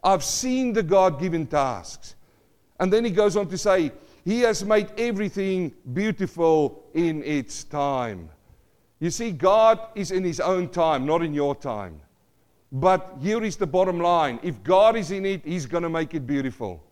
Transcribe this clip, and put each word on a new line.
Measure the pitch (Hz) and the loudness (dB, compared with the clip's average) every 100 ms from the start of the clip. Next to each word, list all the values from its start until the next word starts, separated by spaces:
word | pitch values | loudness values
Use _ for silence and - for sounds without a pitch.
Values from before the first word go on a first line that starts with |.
"I've | 180 190 | 4 2
seen | - - 254 254 254 | 0 -4 -2 0 0
the | 220 | 0
God-given | 170 190 185 139 180 165 151 | 4 4 4 2 -2 -2 -2
tasks." | 147 135 107 87 - - - _ _ _ _ _ _ | 0 -2 -4 -12 -16 -18 -20 _ _ _ _ _ _
And | 185 | 0
then | 208 233 | 2 2
he | |
goes | 180 208 196 | 2 2 2
on | 202 | -4
to | 185 | -4
say, | 208 190 151 - - _ | 0 2 0 -4 -20 _
"He | - 226 | -2 2
has | 233 214 | 2 0
made | 196 214 208 - | 2 2 0 -4
everything | 240 196 202 - 190 185 165 - - | -4 -2 -4 -2 -2 -2 -4 -8 -8
beautiful | 127 214 - 185 - 165 160 143 - - | -2 -2 -2 -6 0 2 4 2 -4 -8
in | 160 170 156 | -2 -2 -2
its | 143 147 123 - | -4 -4 -4 -12
time." | - 147 143 135 120 95 80 76 _ _ _ _ _ _ | -10 -4 -2 -2 -4 -8 -14 -20 _ _ _ _ _ _
You | 165 | -6
see, | - 233 | -4 -6
God | 160 185 208 220 220 226 | 0 4 6 6 4 0
is | - 180 | -8 -4
in | 185 | -2
his | 185 147 | -2 -2
own | 151 185 180 | 0 0 -2
time, | 180 160 147 131 | 0 2 2 0
not | 165 | 0
in | 165 | 0
your | 147 143 | -2 -2
time. | 143 143 107 95 78 - _ _ _ _ _ _ | -2 -6 -8 -10 -14 -20 _ _ _ _ _ _
But | 135 175 185 - - | 0 4 2 0 -8
here | 156 220 | -2 -2
is | 220 - | -2 -4
the | - | -2
bottom | 180 185 175 | 2 2 2
line. | 175 175 147 117 | 2 2 2 -2
If | 175 117 | -8 -8
God | 101 185 220 | 2 6 6
is | 226 165 | 4 -4
in | 196 | -4
it, | 196 196 | -4 -6
he's | 151 180 | -6 -6
gonna | 131 170 170 | -4 -4 -2
make | 160 160 | -4 -4
it | 165 127 | -6 -4
beautiful. | 143 131 - 107 85 - | -2 -4 -6 -10 -10 -16